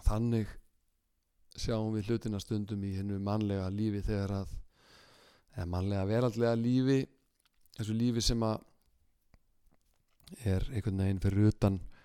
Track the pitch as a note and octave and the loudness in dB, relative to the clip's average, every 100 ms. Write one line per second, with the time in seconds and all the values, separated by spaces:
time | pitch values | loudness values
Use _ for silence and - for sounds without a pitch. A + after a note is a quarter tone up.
0 | - G#2+ A#2 A2+ G#2 - - _ _ _ | 2 2 2 0 -2 -8 -20 _ _ _
1 | _ _ _ _ _ - - A2+ A2 A2 | _ _ _ _ _ -8 -4 -2 0 -2
2 | G2+ A#2 A2 G2+ - G#2+ G2+ G#2 G2 F#2+ | 0 -2 -2 -4 -2 -4 -2 -4 -4 -4
3 | G2+ G2 G2+ G#2+ G#2+ G2 F#2 G2+ G#2+ G2+ | -4 -4 -2 0 0 0 -2 -2 -2 -2
4 | - G#2 G2 G2 F#2 - - _ - - | -2 -2 -2 -4 -4 -8 -12 _ -20 -20
5 | - - - _ _ - F2 F2 F#2+ G2+ | -20 -20 -20 _ _ -8 -4 -2 0 0
6 | F#2+ A2+ B2+ A2 A#2 A#2 A#2 B2+ C3 C3+ | 0 2 0 2 2 2 2 2 4 2
7 | C3+ _ _ _ _ _ - - G#2+ A2+ | 0 _ _ _ _ _ -18 -8 -4 0
8 | A#2+ A#2 - A#2 A2 A2 - _ _ _ | 0 2 2 2 0 -2 -6 _ _ _
9 | _ _ _ - _ _ _ _ _ _ | _ _ _ -20 _ _ _ _ _ _
10 | _ _ - - G#2 F#2+ - B2 G2+ F#2+ | _ _ -20 -6 0 0 0 -2 -2 0
11 | F#2+ G2 G2 G2 G#2+ - G2+ F#2+ - - | 0 2 2 4 4 6 2 2 -4 -14